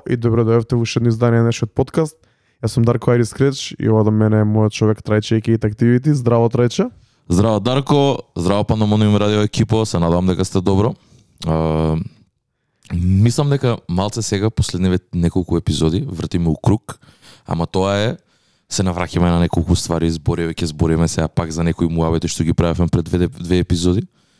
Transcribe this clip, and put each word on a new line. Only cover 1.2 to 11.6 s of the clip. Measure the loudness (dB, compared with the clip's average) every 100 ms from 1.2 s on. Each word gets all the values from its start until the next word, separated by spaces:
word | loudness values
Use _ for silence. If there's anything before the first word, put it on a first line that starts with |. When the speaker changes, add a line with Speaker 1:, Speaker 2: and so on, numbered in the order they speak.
| 2 2
Speaker 1:
на | 2
нашиот | 0 -4 -4
подкаст. | -2 -2 -4 -6 _ _ _ -8
Јас | -4
сум | 2 2
Дарко | 2 2
Ајрис | 2 0 0
Креч | 0 0 -10 -4
и |
ова | 0 2 2
до |
мене | 2 2 2
е | 2
мојот | 2 0
човек | 2 0 0
Трајче, | 0 -2 0 -2
A |
K | 0
A | 0
Activity. | 0 0 2 2 2 0
Здраво, | 2 2 2
Трајче. | 2 0 0 -4 -4 _ _ -2
Speaker 2:
Здраво, | 2 2 2
Дарко. | 0 -2 2 2 2 0 -6
Здраво, | -4 0 0
Пандамониум | 0 0 2 4 4 2
радио | 2 0
екипо. | 0 0 0 0
Се | 0 0
надевам | 2 2 0
дека | 0
сте | -2 -2
добро. | 0 2 0 -4 _ _ _ -10
А, | -4 -2